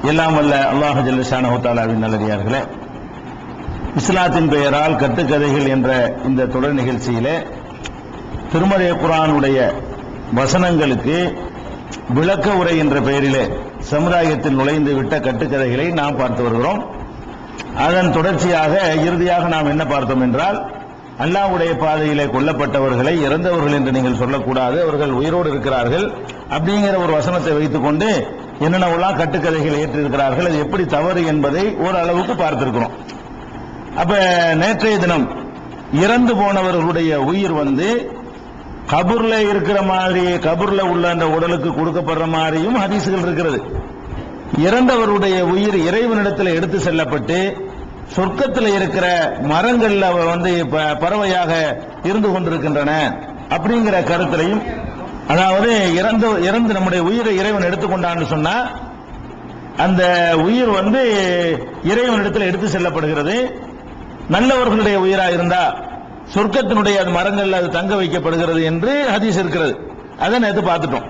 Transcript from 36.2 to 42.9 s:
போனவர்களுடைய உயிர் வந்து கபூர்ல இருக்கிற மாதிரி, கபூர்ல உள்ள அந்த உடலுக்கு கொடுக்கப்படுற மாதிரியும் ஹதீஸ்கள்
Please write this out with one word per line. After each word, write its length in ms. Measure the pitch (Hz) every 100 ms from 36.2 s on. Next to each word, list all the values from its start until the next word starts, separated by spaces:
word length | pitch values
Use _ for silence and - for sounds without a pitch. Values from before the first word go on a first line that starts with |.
| 240
போனவர்களுடைய 800 | 220 202 196 185 175 160 175 165 151
உயிர் 320 | 135 185 190 156
வந்து 260 | 143 139 190 233 - - - - - - - - -
கபூர்ல 420 | 147 175 226 226 220 208
இருக்கிற 280 | 202 160 202
மாதிரி, 400 | 196 185 185 180 180 175
கபூர்ல 420 | 156 170 202 196
உள்ள 220 | 190 170 175
அந்த 180 | 170 165
உடலுக்கு 420 | 160 170 170 135
கொடுக்கப்படுற 560 | 131 160 160 151 160 160
மாதிரியும் 500 | 160 160 160 180 240
ஹதீஸ்கள் 440 | 196